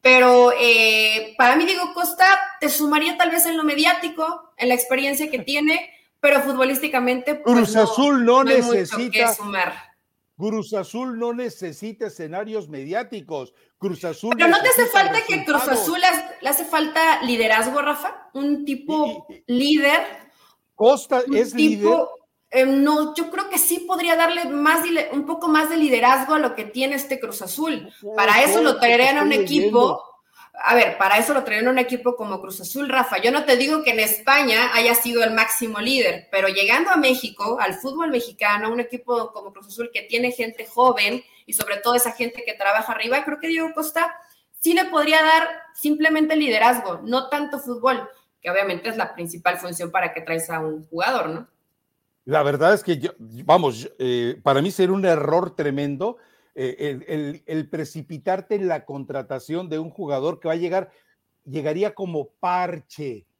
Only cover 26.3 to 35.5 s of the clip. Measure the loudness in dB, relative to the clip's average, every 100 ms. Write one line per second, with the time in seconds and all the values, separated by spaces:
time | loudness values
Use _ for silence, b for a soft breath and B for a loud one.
26.3 | 0 0 -4 -10 -4 -4 -4 -6 -6 -6
27.3 | -10 -10 -6 -4 -4 -10 -16 -8 0 4
28.3 | 4 4 4 2 4 4 6 4 4 2
29.3 | 2 2 2 4 4 4 0 -10 _ b
30.3 | b b -4 2 4 4 2 2 2 2
31.3 | -2 0 -2 0 0 0 -2 -4 -4 -8
32.3 | -8 -10 -12 -10 -8 -2 0 0 0 0
33.3 | 0 2 2 2 0 0 0 0 0 2
34.3 | 4 4 2 2 2 2 2 0 0 2
35.3 | 2 0